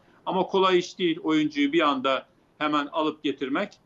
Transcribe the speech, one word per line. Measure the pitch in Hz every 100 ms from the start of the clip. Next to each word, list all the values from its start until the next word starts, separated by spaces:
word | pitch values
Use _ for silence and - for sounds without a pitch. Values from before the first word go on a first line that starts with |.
| _ _ -
Ama | 175
kolay | 180 190 185 180
iş | 170 -
değil | 180 160
oyuncuyu | 160 156 151 143 139
bir | 160
anda | 151 135 135 131 - _ _ _
hemen | 151 151 143
alıp | 160 156 151
getirmek. | 147 135 131 151 - -